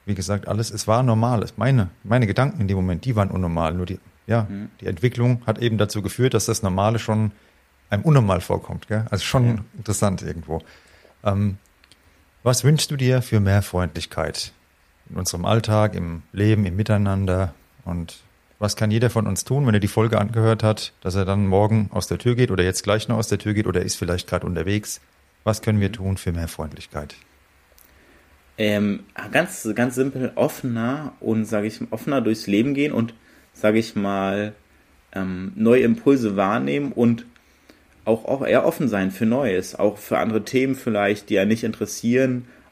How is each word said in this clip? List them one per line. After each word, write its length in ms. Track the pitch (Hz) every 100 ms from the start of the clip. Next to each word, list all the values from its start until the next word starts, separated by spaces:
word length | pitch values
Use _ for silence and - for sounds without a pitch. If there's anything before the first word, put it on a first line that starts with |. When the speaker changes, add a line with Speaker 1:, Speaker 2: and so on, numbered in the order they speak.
| -
Speaker 1:
wie 100 | 95
gesagt, 320 | 87 104 -
alles, 240 | 101 113
es 160 | 107 -
war 160 | 113
normal. 400 | 131 110 120 117
Es, 120 | - -
meine, 340 | 120 131 90 -
meine 240 | 98 110 104
Gedanken 340 | 98 135 -
in 60 | 98
dem 100 | 95
Moment, 280 | 92 85
die 100 | 131
waren 160 | 110 98
unnormal. 420 | 92 87 82 80
Nur 120 | 87 90
die, 140 | 92 - _ -
ja, 220 | 113 95
Speaker 2:
Mhm. 180 | 98 107 -
Speaker 1:
die 60 | 98
Entwicklung 560 | 90 123 117 123 120 -
hat 140 | 107
eben 180 | 120 107
dazu 240 | 104 107
geführt, 320 | 95 - 131
dass 120 | 113 -
das 180 | 110
Normale 340 | 98 92 104 113
schon 320 | - 110 107 - _ _ _ _ _
einem 140 | 101
unnormal 380 | 160 139 104 87
vorkommt, 480 | - 95 - 90 -
gell? 180 | 107 110
Also 140 | 95
schon 220 | - 135 120
Speaker 2:
Ja. 80 | 110 - 160
Speaker 1:
interessant 440 | 113 98 104 92
irgendwo. 380 | 80 80 78 80 - - _ - - _
Ähm, 360 | 107 98 104 95 _ _ _ _ _ _ _ _
was 220 | 120 120
wünschst 260 | 135 151 -
du 60 | 143
dir 260 | 127 127
für 160 | 120 110
mehr 240 | 98 101
Freundlichkeit 880 | 95 90 90 - - - 78 - - - _ _ _ _ -
in 80 | 90
unserem 280 | 92 85
Alltag, 500 | 90 95 104 107 107
im 280 | 92 85 82 -
Leben, 340 | 95 104 107 95
im 80 | 92
Miteinander? 800 | 107 104 101 98 95 92 92 - _ -
Und 320 | - 85 82 - _ _ _ -
was 180 | 104 -
kann 140 | 107
jeder 200 | 113 123
von 160 | 113 104
uns 180 | 95
tun, 220 | - 131 135
wenn 80 |
er 60 | 104
die 80 | 98
Folge 300 | - 110 107
angehört 440 | 104 117 113 110
hat, 300 | 110 104 - -
dass 120 | 92 95
er 80 |
dann 220 | 92 98 98
morgen 440 | 95 104 110 101
aus 140 | 95 -
der 120 | 90
Tür 160 | 123
geht 160 | 123 123
oder 120 | 92
jetzt 180 | 90 -
gleich 260 | 104 110 -
noch 80 | 113
aus 100 | 113
der 100 | 101
Tür 140 | 107
geht 140 | 104 98
oder 160 | 90
ist 140 | 90 -
vielleicht 320 | 85 87 -
grad 160 | 87
unterwegs? 560 | 87 85 85 104 104 - _ _ _ _
Was 180 | 110 107
können 200 | - 107
wir 80 | 98
Speaker 2:
Mhm. 40 |
Speaker 1:
tun 220 | 101 95 92
für 160 | -
mehr 160 | 85 82
Freundlichkeit? 640 | - 78 76 - 78 73 - _ _ _ _ _ _ - _ _ _ _ _ _ -
Speaker 2:
Ähm, 440 | 107 104 104 101 - - 113
ganz, 360 | 123 180 - 110
ganz 220 | 107 127 123
simpel, 360 | 135 135 127 -
offener 760 | 143 - 131 113 117 139 147 -
und, 240 | 113 113
sag 200 | 101 107
ich, 160 | 107 - -
offener 300 | 113 - 139
durchs 260 | 110 110 -
Leben 260 | 101 131
gehen 200 | 139 147
und, 200 | 113 113 - _ _ _
sag 220 | - 107
ich 220 | 110 113 104
mal, 580 | 98 98 98 98 107 - _ _ _ _ _
ähm, 400 | 95 92 92 95 98
neue 260 | 113 127
Impulse 540 | 117 113 139 139 110 98
wahrnehmen 560 | 98 117 135 143 143
und 340 | - 120 117 - _ _ _ - _ _ _
auch, 200 | - 117 -
auch 200 | 135 -
eher 180 | 117
offen 240 | - - 135
sein 220 | 101 95
für 160 | - 113
Neues, 480 | 123 131 92 -
auch 240 | - 104 -
für 200 | - 110
andere 260 | 95 107
Themen 320 | 107 127 135 127
vielleicht, 540 | 123 104 101 104 -
die 80 | 98
einen 100 | 101
nicht 160 | 113
interessieren, 840 | 113 - 104 - 117 123 131 123 120 - _